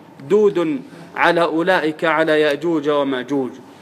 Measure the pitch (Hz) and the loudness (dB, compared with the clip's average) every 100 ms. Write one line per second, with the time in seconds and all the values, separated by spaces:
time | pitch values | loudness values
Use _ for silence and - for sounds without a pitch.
0 | - - 139 202 208 165 165 139 - - | -20 -20 0 2 4 2 -2 -4 -8 -18
1 | - - 151 170 165 156 175 180 151 156 | -14 0 2 2 0 0 0 0 0 -2
2 | 165 156 160 151 151 143 170 160 143 147 | -2 0 2 2 2 0 -2 -2 0 0
3 | 139 131 123 143 123 - - - | 0 -4 -4 -4 -4 -8 -20 -20